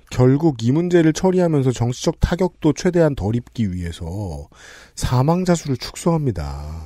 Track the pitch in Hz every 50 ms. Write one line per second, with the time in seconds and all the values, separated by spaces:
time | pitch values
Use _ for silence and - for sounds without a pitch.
0 | _ - - - 127 131 135 147 165 165 139 110 110 117 135 160 175 175 175 175
1 | 160 160 151 - - 190 180 185 180 170 156 143 127 131 120 - 117 120 127 -
2 | - 170 160 - - - 180 175 185 175 - _ - 156 139 - - 185 170 175
3 | 165 151 135 - 92 104 113 120 120 - - - 113 95 90 90 87 85 82 -
4 | 85 82 87 101 104 90 78 73 73 - - - - - - - - - _ -
5 | - - 127 123 131 151 170 180 185 180 175 165 - 147 131 120 - - - -
6 | - 175 165 160 147 131 104 85 73 69 69 71 73 76 80 80 78